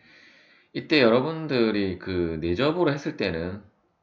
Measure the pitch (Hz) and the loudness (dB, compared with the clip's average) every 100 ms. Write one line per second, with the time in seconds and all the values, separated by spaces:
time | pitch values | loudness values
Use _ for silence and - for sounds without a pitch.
0 | _ - - _ _ _ _ 135 - 156 | _ -20 -20 _ _ _ _ -12 0 4
1 | 113 123 147 160 156 127 113 104 98 85 | 6 4 2 -4 -2 0 2 2 -2 -4
2 | 98 90 82 80 85 87 143 175 160 147 | -4 -2 -2 -2 -2 0 0 2 0 0
3 | 165 - 101 82 87 101 - _ _ _ | -4 -4 -2 -2 -6 -8 -14 _ _ _